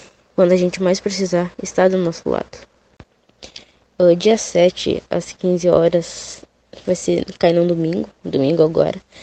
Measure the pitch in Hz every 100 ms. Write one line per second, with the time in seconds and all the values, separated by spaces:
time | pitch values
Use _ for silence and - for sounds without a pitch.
0 | - _ _ - 175 180 180 180 185 190
1 | 208 190 185 175 175 - 185 - 185 190
2 | 170 170 - 53 - - - _ _ _
3 | - _ _ _ - - - _ _ -
4 | 180 175 208 220 - 175 175 - - -
5 | - 175 - - 185 180 175 160 165 175
6 | 170 - - - - _ _ - - 180
7 | - 175 - - 175 170 175 170 160 185
8 | 214 _ 175 143 135 165 165 160 151 190
9 | _ -